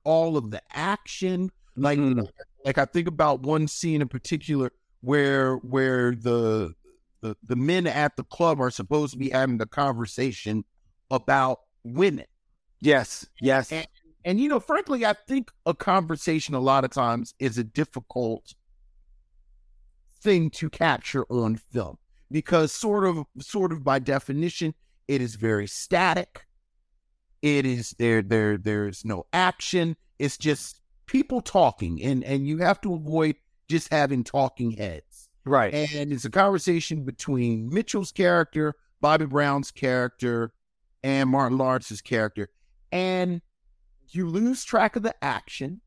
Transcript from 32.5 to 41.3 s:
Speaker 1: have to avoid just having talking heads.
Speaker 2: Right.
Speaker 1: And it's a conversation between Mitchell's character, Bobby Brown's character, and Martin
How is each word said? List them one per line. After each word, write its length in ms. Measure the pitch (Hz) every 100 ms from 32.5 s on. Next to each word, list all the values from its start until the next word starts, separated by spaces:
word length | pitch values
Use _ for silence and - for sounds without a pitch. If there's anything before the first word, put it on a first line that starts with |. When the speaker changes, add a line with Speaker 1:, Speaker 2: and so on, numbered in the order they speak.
| 160
Speaker 1:
have 240 | 180 196
to 120 | 208
avoid 440 | 170 151 160 156 - _ _ -
just 220 | 160 -
having 320 | 156 139 131 113
talking 460 | 139 131 - 120
heads. 580 | 110 104 78 - - - _ 131
Speaker 2:
Right. 280 | 139 107
Speaker 1:
And 380 | 147 147 147 147
it's 140 | 131 117
a 40 |
conversation 760 | 185 196 185 - 170 - 156 131
between 640 | - - 131 120 113 117
Mitchell's 420 | 185 226 208 185
character, 640 | - 180 175 160 156 151 - _ _
Bobby 260 | 147 156 151
Brown's 460 | 143 143 143 135
character, 800 | - 135 127 123 - 123 117 120 - _ _ _ _
and 280 | 135 135
Martin 280 | 131